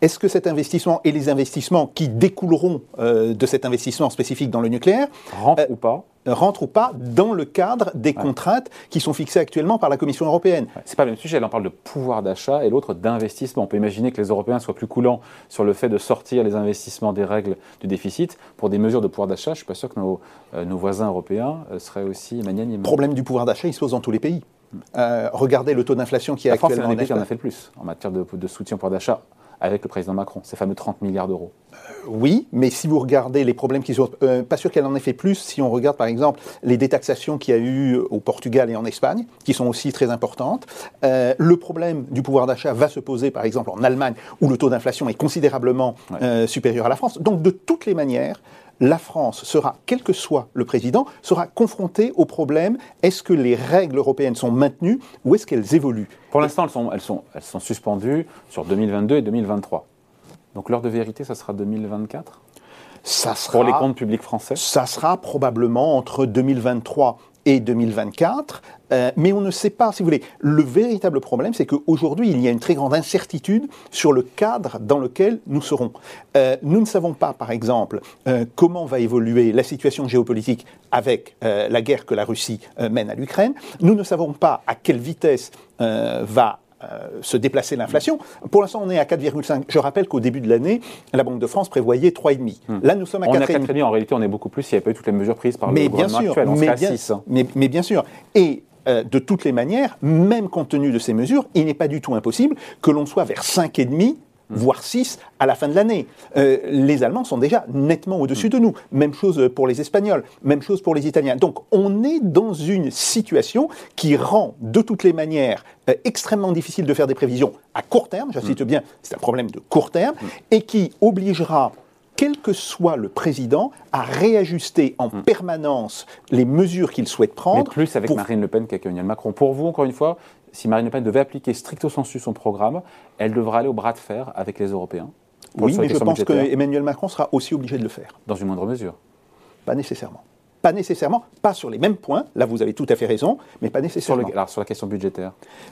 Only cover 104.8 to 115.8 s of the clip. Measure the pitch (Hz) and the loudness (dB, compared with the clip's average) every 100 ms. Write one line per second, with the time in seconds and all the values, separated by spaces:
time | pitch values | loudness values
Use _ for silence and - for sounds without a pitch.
104.8 | - 240 254 - - - 135 120 151 160 | -2 -4 -4 -6 -14 0 0 2 2 2
105.8 | 214 202 - - - 139 139 131 - 143 | 4 2 -4 -12 -4 2 4 4 2 2
106.8 | 139 147 120 202 254 123 139 226 131 135 | 4 4 2 0 -2 0 2 2 0 0
107.8 | 143 160 - 190 139 135 220 254 233 - | 0 0 -2 -2 -2 0 0 4 2 2
108.8 | - 131 147 139 196 160 127 127 131 123 | -4 0 0 2 0 4 2 2 0 0
109.8 | 147 202 208 180 - _ 135 147 139 196 | 0 0 2 0 -2 _ 0 0 0 -2
110.8 | 175 156 147 156 139 127 170 - - 202 | 0 0 2 2 2 2 0 0 0 2
111.8 | 202 202 254 320 214 160 220 160 147 196 | 2 2 0 0 2 4 2 0 -2 0
112.8 | 147 - - 233 220 147 - 220 311 - | 0 -2 -2 -2 0 0 2 0 -2 -4
113.8 | - - 160 147 - 214 151 - 113 147 | -16 -4 2 2 4 2 2 -4 0 2
114.8 | 220 202 185 165 156 156 131 101 - - | 2 2 2 2 0 0 0 0 -6 -4